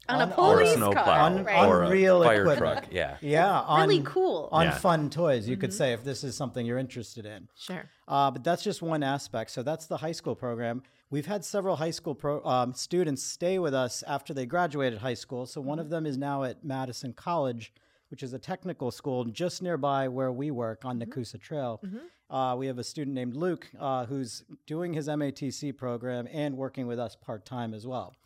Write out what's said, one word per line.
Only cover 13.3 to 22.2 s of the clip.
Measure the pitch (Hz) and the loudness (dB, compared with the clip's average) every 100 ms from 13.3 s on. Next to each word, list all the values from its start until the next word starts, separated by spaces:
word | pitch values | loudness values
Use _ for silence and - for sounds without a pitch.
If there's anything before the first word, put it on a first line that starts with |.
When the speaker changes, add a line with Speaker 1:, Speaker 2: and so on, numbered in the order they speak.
| - 175 190 | -4 -2 0
Speaker 2:
with | 165 | 0
us | 135 127 - | 0 0 -4
after | - 139 - | -6 -6 -6
they | 139 123 | -6 -2
graduated | 175 175 143 131 110 | -2 0 0 -2 -2
high | 127 | -6
school. | 117 - 123 127 | -6 -8 -10 -8
So | 156 | -8
one | 135 151 | -6 -6
of | 151 | -4
Speaker 1:
Mm-hmm. | |
Speaker 2:
them | 165 156 | -4 -4
is | 131 | -4
now | 143 139 | -2 -2
at | 131 - | -4 -6
Madison | 151 131 131 117 127 | -6 -6 -6 -8 -12
College, | - 180 170 135 117 107 _ _ _ _ | -8 -2 0 0 -4 -10 _ _ _ _
which | 117 | -14
is | 131 | -12
a | 123 | -10
technical | 143 185 180 156 123 | -10 -8 -8 -6 -6
school | - 139 127 117 | -6 -4 -2 -4
just | 107 175 - | -4 -4 -4
nearby | 180 160 143 139 135 | -4 -2 0 0 0
where | 127 131 | -2 -2
we | 123 147 | -2 -4
work | 123 113 110 131 | -4 -4 -6 -8
on | 120 | -6
Speaker 1:
Mm-hmm. | 113 135 | -6 -8
Speaker 2:
Nakusa | 117 - | -8 -12
Trail. | - 151 123 110 | -10 -6 -4 -6
Speaker 1:
Mm-hmm. | 190 220 349 _ | -10 -12 -14 _